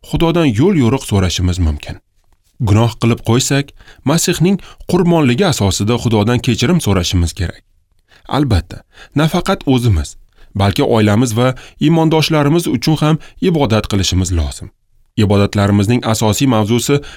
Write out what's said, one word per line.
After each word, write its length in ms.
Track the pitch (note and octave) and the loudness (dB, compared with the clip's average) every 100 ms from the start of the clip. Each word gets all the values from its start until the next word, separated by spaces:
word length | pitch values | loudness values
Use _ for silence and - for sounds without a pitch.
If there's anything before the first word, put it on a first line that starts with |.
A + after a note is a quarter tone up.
Xudodan 440 | - D#3 E3+ E3+ D#3 | -8 -2 0 2 0
yo'l 280 | G#2 F3+ F3 | 2 2 2
yo'riq 240 | A2+ C3+ | 2 0
so'rashimiz 560 | - G2 F#2 - F2+ E2+ | -2 -2 0 -2 -2 0
mumkin. 400 | D#2+ D2 - E2 _ _ _ _ _ - | -2 -2 -10 -18 _ _ _ _ _ -6
Gunoh 300 | A2 G2+ A#2 - | 0 2 2 0
qilib 220 | A#2 A2+ | -2 -2
qo'ysak, 480 | - A#2 - C#3 C#3 - - - | 0 0 0 -2 -4 -12 -20 -8
Masihning 580 | B2+ E3+ - F3 E3+ G3 - - - | -2 0 0 0 0 0 -6 -18 -4
qurmonligi 580 | F3+ E3+ E3 C3+ B2 G3 | 0 2 2 2 2 0
asosida 480 | - G2 - G2+ | 0 -2 0 -2
Xudodan 440 | A#2+ A2+ G#2+ G#2+ B2 | -2 0 0 0 0
kechirim 420 | - A2+ A#2+ E3+ | -2 -2 0 0
so'rashimiz 520 | G#2+ F#2 F2 F2+ E2 | 0 -2 0 -2 -2
kerak. 300 | - E2+ - _ _ _ _ _ _ | -4 -8 -10 _ _ _ _ _ _
Albatta, 580 | - C3+ C#3+ F#2 - - - - - | -6 -2 0 0 -2 -12 -20 -20 -6
nafaqat 500 | C#3+ D#3 F3+ F#3+ G3 C#3+ | -2 0 0 -2 -2 0
o'zimiz, 500 | B2+ A#2+ E2 C#2+ - - _ - | 0 2 0 -2 -12 -20 _ -10
balki 280 | G2+ G2+ A#2+ | -2 0 0
oilamiz 540 | C#3+ A2+ G#2 G#2 B2+ A2 | 0 2 2 2 0 0
va 180 | B2+ B2+ - - | 0 -2 -12 -2
iymondoshlarimiz 880 | D3 E3 D#3+ D#3+ D#3 D#3 C#3+ E3+ - | 0 2 2 2 2 0 2 0 0
uchun 300 | B2+ - D#3 | -2 -2 0
ham 220 | D3+ D#3 - - | 0 0 -4 -4
ibodat 460 | F#3 D#3+ B2+ A2 - | -2 0 0 0 0
qilishimiz 460 | G2 F#2 F2+ F2+ | -4 -2 -2 0
lozim. 380 | F2 C#2+ - - _ _ _ _ - | -2 -4 -8 -18 _ _ _ _ -2
Ibodatlarimizning 840 | G2+ G2+ G2+ G#2 G2+ G2+ G2+ B2 A2+ | 0 2 0 0 2 2 2 0 -2
asosiy 420 | A2 A2 - C3+ | -2 0 0 0
mavzusi 500 | A2 G#2 A#2+ - C#3 - | 0 0 0 0 -2 -4